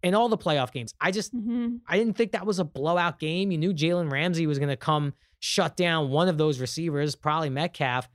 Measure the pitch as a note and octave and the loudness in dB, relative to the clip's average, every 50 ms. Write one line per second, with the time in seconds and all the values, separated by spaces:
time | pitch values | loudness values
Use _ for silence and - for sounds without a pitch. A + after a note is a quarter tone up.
0 | - F3+ F#3 G#3 A#3 A#3+ A3 G3 - F3+ D#3 C#3+ B2+ A#2+ - C3+ A#2 A2 - _ | 2 2 4 4 4 4 2 0 0 0 2 2 0 0 -4 -8 -10 -10 -8 _
1 | C#3+ E3+ F#3+ G#3+ G3+ - - A#3+ G#3 A3+ A#3 B3 A#3+ A#3 A#3+ A#3+ - - E3 F#3+ | -2 0 0 0 -4 -4 -6 -6 -4 -4 -2 -2 -2 -2 -4 -6 -6 -2 0 2
2 | A3+ A#3 G3+ - A#3 G3+ - - F3+ G#3 G#3 F3 F#3 D3 - - C3+ D#3 E3+ F3 | 2 2 2 0 0 0 0 -4 -2 -2 0 0 0 -2 -2 -4 0 0 2 2
3 | E3+ F3 D3+ - - D#3 D#3+ F3+ F#3+ G3+ F3+ D#3 D3+ F#3 G3+ D3+ D3 E3 F3 F3 | 2 0 0 -2 -4 -4 -2 0 0 0 0 2 2 0 2 2 2 2 2 2
4 | F3 D#3 C3+ C3+ D#3 F3+ F3+ E3 E3 D3+ D3 C#3 C#3+ C#3+ C#3 C3 - - D#3 D3+ | 0 0 0 0 0 0 2 2 2 0 2 0 0 0 -2 -2 0 0 0 2
5 | D3 C#3+ C#3 _ _ _ _ _ - - - - F#3+ D#3 - - F3+ F3 E3 D#3+ | 0 -2 -4 _ _ _ _ _ -6 -4 0 0 0 0 0 0 0 0 2 0
6 | D3+ C#3 C3 D3 F3 F#3 F3 D3+ D#3 D#3 D3 B2 B2+ A#2+ - - E3 E3+ D3 C#3+ | 0 0 2 2 2 2 2 2 2 2 2 0 -4 -6 -4 -4 -4 -2 -2 0
7 | C#3+ D3+ C#3+ - - D#3 D3+ D#3+ D#3+ D3 C3 C3+ D#3+ F3 - - D3+ C3 B2 B2+ | -2 -2 -4 -4 -2 -2 0 0 0 -2 -2 -2 -4 -4 -2 -2 -2 0 0 -2
8 | C3 - _ | -4 -6 _